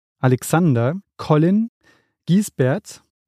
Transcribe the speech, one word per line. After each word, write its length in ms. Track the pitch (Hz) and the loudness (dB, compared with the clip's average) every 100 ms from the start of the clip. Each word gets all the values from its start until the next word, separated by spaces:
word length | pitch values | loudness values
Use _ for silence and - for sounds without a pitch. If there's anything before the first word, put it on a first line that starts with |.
| _ _ | _ _
Alexander, 760 | 127 127 - 160 175 117 123 190 - - | 0 0 0 0 2 2 -2 -4 -12 -14
Colin, 520 | - 151 165 208 226 - _ _ _ _ - | 0 2 2 0 -2 -8 _ _ _ _ -2
Giesbert, 800 | 190 202 - 127 180 - - _ _ | 0 0 -2 -2 -2 -8 -20 _ _